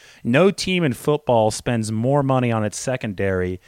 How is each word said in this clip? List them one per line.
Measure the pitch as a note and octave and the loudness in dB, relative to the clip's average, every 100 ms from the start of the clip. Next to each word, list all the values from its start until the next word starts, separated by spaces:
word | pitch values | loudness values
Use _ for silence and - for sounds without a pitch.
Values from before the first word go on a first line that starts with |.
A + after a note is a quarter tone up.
| - - | -20 -10
No | A2+ C3 F#3+ | 0 4 4
team | - - F3+ | 2 -2 0
in | D#3+ | 0
football | A2+ - D3 - A#2+ A2 | -2 -2 -2 2 2 2
spends | - - A#2 G#2+ | 0 -4 -2 -2
more | A2 B2 C#3+ | -2 0 0
money | C3+ C3 B2 | 2 2 2
on | A2+ | 0
its | G#2+ - | -2 -4
secondary | - B2+ A2 F#2 G2 F#2 F2+ F#2 | -6 -4 -6 -4 -2 0 -2 -6